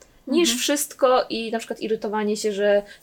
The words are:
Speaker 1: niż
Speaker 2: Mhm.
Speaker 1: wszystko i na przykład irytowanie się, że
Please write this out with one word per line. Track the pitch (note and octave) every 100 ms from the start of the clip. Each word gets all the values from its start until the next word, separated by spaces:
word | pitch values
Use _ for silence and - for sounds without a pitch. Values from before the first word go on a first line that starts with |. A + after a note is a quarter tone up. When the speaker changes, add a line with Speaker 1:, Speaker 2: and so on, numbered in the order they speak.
| - _ -
Speaker 1:
niż | D#4 E4
Speaker 2:
Mhm. | B3
Speaker 1:
wszystko | - D4 - - B3+ B3 -
i | A3 A3+
na | A3+
przykład | - A3+
irytowanie | G#3+ A3 A3 G#3+ G#3 G#3
się, | G#3+
że | G3 G#3 G3+ G3+ -